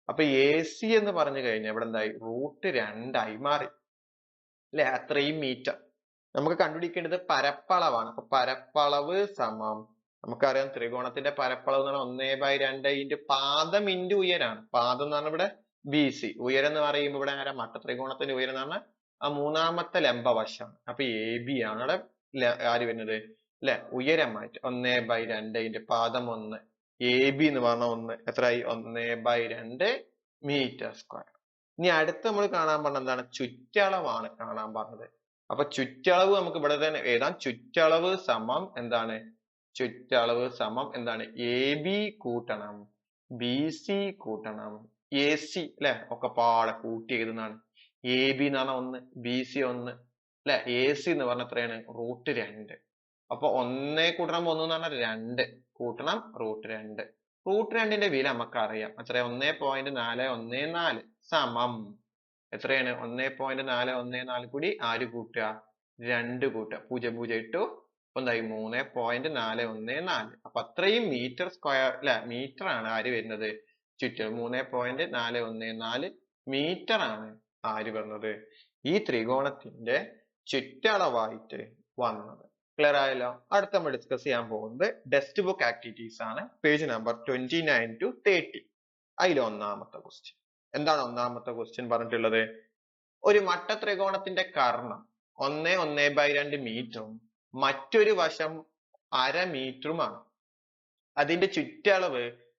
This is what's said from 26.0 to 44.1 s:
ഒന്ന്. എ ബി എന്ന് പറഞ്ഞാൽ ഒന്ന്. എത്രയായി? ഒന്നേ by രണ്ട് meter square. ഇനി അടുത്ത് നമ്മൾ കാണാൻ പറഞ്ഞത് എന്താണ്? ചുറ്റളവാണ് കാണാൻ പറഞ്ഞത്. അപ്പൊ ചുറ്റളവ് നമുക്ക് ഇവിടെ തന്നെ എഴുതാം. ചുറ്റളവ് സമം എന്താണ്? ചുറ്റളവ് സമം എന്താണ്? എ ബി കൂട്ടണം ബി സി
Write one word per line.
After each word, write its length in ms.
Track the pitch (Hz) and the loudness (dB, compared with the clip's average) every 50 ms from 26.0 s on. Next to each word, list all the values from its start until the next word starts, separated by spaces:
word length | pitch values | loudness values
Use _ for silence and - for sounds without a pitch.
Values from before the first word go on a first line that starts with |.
| 117 117 117 127 123 117 | 2 0 0 -2 -4 -4
ഒന്ന്. 260 | 113 110 107 107 110 110 - _ _ _ _ _ _ _ | -6 -6 -8 -10 -10 -12 -14 _ _ _ _ _ _ _
എ 280 | 123 123 123 127 135 139 | 2 4 6 6 6 4
ബി 140 | 135 139 156 | 4 4 4
എന്ന് 160 | 151 139 127 | 4 4 4
പറഞ്ഞാൽ 260 | 120 120 117 117 120 | 4 4 4 4 2
ഒന്ന്. 280 | 120 113 113 113 113 113 | 0 0 -2 -4 -8 -8
എത്രയായി? 480 | - - 117 117 - 127 123 120 120 | -6 -6 -4 0 2 4 4 4 2
ഒന്നേ 520 | 120 120 117 113 113 113 117 117 117 117 117 | 0 -2 -4 -4 -6 -6 -6 -4 -2 -2 -4
by 340 | 117 113 120 120 120 117 110 | 0 2 2 2 2 0 -2
രണ്ട് 580 | 113 117 113 113 123 127 180 226 262 262 - _ _ _ _ _ _ _ 143 | -4 -8 -8 -10 -4 0 0 0 0 -2 -6 _ _ _ _ _ _ _ -4
meter 420 | 143 143 139 131 123 123 123 - 110 | -2 0 0 0 -2 -4 -6 -8 -8
square. 500 | - - - _ - - - - _ _ _ _ _ _ _ _ _ - | -8 -12 -16 _ -14 -14 -14 -16 _ _ _ _ _ _ _ _ _ 2
ഇനി 100 | 170 180 | 4 4
അടുത്ത് 380 | 170 156 156 165 170 - - | 6 6 4 2 0 0 -2
നമ്മൾ 200 | 226 208 202 208 | 0 2 2 2
കാണാൻ 380 | 196 185 170 160 156 156 151 151 | 2 2 2 2 4 2 2 2
പറഞ്ഞത് 160 | 143 143 135 | 0 0 0
എന്താണ്? 320 | 131 131 127 127 123 - | -2 -2 -2 -2 -4 -8
ചുറ്റളവാണ് 1040 | - - 131 120 123 - - _ - 208 196 190 190 180 160 127 113 113 220 208 - | -6 -4 -4 -4 -6 -12 -20 _ 2 2 4 4 2 0 0 -2 -2 -2 -4 -6 -8
കാണാൻ 380 | - - 226 220 - 110 - 214 | -10 -10 -8 -6 -6 -6 -6 -6
പറഞ്ഞത്. 340 | 110 - - 117 110 117 - _ _ _ _ _ _ _ - | -6 -6 -8 -10 -16 -18 -20 _ _ _ _ _ _ _ -6
അപ്പൊ 140 | - 139 143 | -2 -2 -2
ചുറ്റളവ് 720 | 143 - 147 131 - - - - 180 175 180 190 196 202 | -2 0 -2 -4 -4 -6 0 4 4 6 6 6 6 6
നമുക്ക് 200 | 196 180 170 - | 4 2 0 -2
ഇവിടെ 320 | 165 147 147 147 143 151 156 | 0 2 2 2 2 2 0
തന്നെ 120 | 156 131 | 0 0
എഴുതാം. 380 | - 123 120 117 131 160 180 - | 2 2 2 4 2 0 -2 -2
ചുറ്റളവ് 760 | - 135 117 - - - - 170 160 156 160 165 170 185 190 | -4 -6 -6 -6 -12 -2 2 4 6 6 6 6 4 2 0
സമം 580 | 185 - - 117 113 110 117 131 160 190 185 - 123 | 0 2 0 0 0 2 0 -2 -2 -2 -4 -8 -8
എന്താണ്? 540 | 120 117 120 113 113 113 110 110 113 - - _ _ _ _ _ _ _ _ | -2 0 0 0 2 0 -4 -6 -10 -14 -20 _ _ _ _ _ _ _ _
ചുറ്റളവ് 760 | - 127 117 - - - - 131 120 117 120 120 120 123 127 | -2 -2 -2 -2 -8 -2 2 4 4 6 6 4 2 0 -2
സമം 420 | 123 - 113 107 110 127 143 143 - | -2 -4 -4 -2 -2 -4 -4 -4 -6
എന്താണ്? 260 | 127 117 117 113 110 113 - - | -6 -4 -4 -4 -4 -6 -8 -6
എ 380 | 117 120 120 123 127 135 139 147 | -4 -2 0 2 2 2 2 2
ബി 420 | 151 151 185 196 208 214 208 208 - | 0 0 0 0 0 -2 -4 -6 -6
കൂട്ടണം 720 | - 123 120 120 117 - 110 104 104 104 104 104 104 - _ _ _ _ _ _ _ _ | -4 -4 -2 -2 -2 -4 -6 -6 -6 -10 -12 -14 -18 -20 _ _ _ _ _ _ _ _
ബി 380 | 127 117 123 120 127 139 151 160 | -8 -4 -2 0 2 2 0 0
സി 420 | 156 - - - 196 196 202 196 | -2 -6 -4 -2 0 0 0 -2